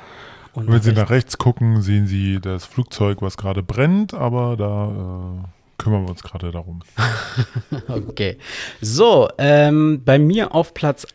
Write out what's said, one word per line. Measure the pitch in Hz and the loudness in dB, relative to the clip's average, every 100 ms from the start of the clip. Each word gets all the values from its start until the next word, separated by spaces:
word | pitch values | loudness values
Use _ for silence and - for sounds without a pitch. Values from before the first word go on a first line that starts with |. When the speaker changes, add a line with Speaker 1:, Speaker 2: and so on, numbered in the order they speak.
| - - - - - | -10 -20 -20 -20 -16
Speaker 1:
Und | - 110 | -6 2
Speaker 2:
Wenn | 117 | 4
Speaker 1:
nach | |
Speaker 2:
Sie | 110 | 4
Speaker 1:
rechts | 107 | 2
Speaker 2:
nach | 101 | 2
rechts | 127 - - | 2 0 0
gucken, | 123 - 117 110 | 0 2 2 2
sehen | 98 104 101 | 2 2 2
Sie | 98 98 95 | 0 0 -2
das | 95 92 - | -4 -8 -8
Flugzeug, | - 123 - 101 101 | -6 -4 -2 -2 0
was | 98 - | -4 -6
gerade | 98 95 | -6 -4
brennt, | 90 107 151 190 214 | -4 0 2 2 0
aber | 214 123 123 120 117 | -4 -2 -2 -2 -2
da, | 104 104 104 101 92 92 90 92 | -2 -2 -4 -6 -8 -8 -10 -10
äh, | 90 - _ - | -12 -18 _ -8
kümmern | 107 104 | -2 -2
wir | 92 | -2
uns | 85 | -8
gerade | - - 87 | -12 -10 -8
darum. | 85 87 85 - | -8 -10 -14 -12
Speaker 1:
<laughs> | - 117 110 - 127 113 120 - 143 - | -4 -4 -4 -8 -6 -6 -6 -8 -10 -8
Okay. | 113 98 - 98 - - - - - | -8 -8 -6 -6 -6 -12 -14 -14 -8
So, | 107 127 233 165 113 - | -2 4 6 6 4 2
ähm, | 143 147 147 151 156 147 123 | 4 6 6 4 4 2 4
bei | 139 | 4
mir | 151 208 208 | 4 2 0
auf | 165 160 - | 0 -2 -2
Platz | 147 135 - | -2 -2 -6